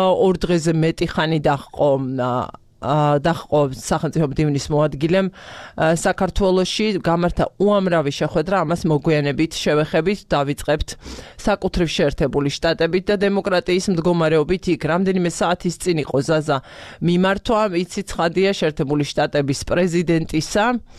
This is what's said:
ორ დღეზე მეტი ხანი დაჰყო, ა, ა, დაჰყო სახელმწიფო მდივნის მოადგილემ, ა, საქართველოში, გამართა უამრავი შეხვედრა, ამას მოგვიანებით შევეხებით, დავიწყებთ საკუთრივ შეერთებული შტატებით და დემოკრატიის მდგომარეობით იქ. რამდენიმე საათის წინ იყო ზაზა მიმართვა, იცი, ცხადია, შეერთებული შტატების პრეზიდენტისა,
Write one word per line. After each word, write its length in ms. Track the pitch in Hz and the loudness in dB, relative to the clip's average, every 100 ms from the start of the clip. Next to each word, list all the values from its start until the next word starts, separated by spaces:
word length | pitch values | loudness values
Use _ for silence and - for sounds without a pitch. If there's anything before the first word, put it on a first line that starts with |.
| 185 | 4
ორ 260 | 180 190 175 | 4 2 2
დღეზე 340 | 175 175 160 | 0 0 2
მეტი 340 | 160 160 165 170 | 2 2 0 -4
ხანი 320 | - 160 160 | -2 0 2
დაჰყო, 500 | 151 139 - - 143 135 131 131 | 2 0 -4 0 2 2 -2 -2
ა, 160 | 123 123 95 - _ _ | -2 -2 -4 -10 _ _
ა, 420 | 123 151 147 147 | -2 2 2 2
დაჰყო 420 | 165 156 - 147 143 | 0 -2 0 0 0
სახელმწიფო 560 | 127 - 165 151 165 147 | -4 -4 -2 -2 0 0
მდივნის 380 | 135 151 139 - | 0 0 -2 -2
მოადგილემ, 580 | 147 151 139 160 190 190 | 0 0 -2 0 0 0
ა, 640 | - - - - - 160 | -6 -18 -18 -12 -2 0
საქართველოში, 920 | 165 196 180 185 - 190 185 180 - 214 185 | 2 0 -2 -2 0 2 2 0 -2 -2 -2
გამართა 460 | 165 170 175 170 - - | 0 0 0 0 -2 0
უამრავი 560 | 202 202 185 170 143 | 2 2 2 0 0
შეხვედრა, 500 | - 147 165 165 196 | -2 -2 -2 0 0
ამას 220 | 156 170 165 | 0 -2 0
მოგვიანებით 720 | 147 165 151 143 139 160 - | 0 2 2 0 0 -2 -2
შევეხებით, 600 | 156 151 151 165 170 202 - | 0 0 2 0 0 -2 -2
დავიწყებთ 720 | 151 143 143 - 156 - - - - - - | -2 -2 -4 -2 -2 -4 -10 -14 -16 -16 -6
საკუთრივ 520 | 226 202 185 175 160 | -2 -2 -2 0 0
შეერთებული 640 | - 147 - 143 143 143 | 0 0 0 0 0 -2
შტატებით 540 | - 165 160 165 185 185 | -2 -2 0 0 0 0
და 100 | 208 | 0
დემოკრატიის 720 | 202 202 196 180 180 180 202 | 2 0 0 0 2 0 2
მდგომარეობით 720 | 165 175 175 156 160 151 185 185 | 2 2 2 4 2 2 0 0
იქ. 160 | 147 | 0
რამდენიმე 480 | 147 175 190 190 170 | 0 0 0 0 -2
საათის 460 | - 180 180 180 - | 0 0 0 -4 -4
წინ 220 | 185 160 | -2 -2
იყო 180 | - 135 | 0 0
ზაზა 380 | 147 156 156 135 - - - - | 2 0 0 -2 -4 -16 -20 -4
მიმართვა, 640 | 165 175 190 196 - 214 214 | 0 2 2 0 0 0 2
იცი, 280 | 175 180 202 | 0 -4 -6
ცხადია, 480 | 196 - 170 170 190 | -6 -2 0 2 0
შეერთებული 520 | 196 160 151 139 147 | 2 0 0 0 0
შტატების 560 | 143 - 147 147 139 135 | 0 -2 0 0 0 -2
პრეზიდენტისა, 1040 | - 160 180 170 165 165 165 160 - 208 233 247 - | -2 0 2 2 2 0 0 -4 -2 0 0 0 -6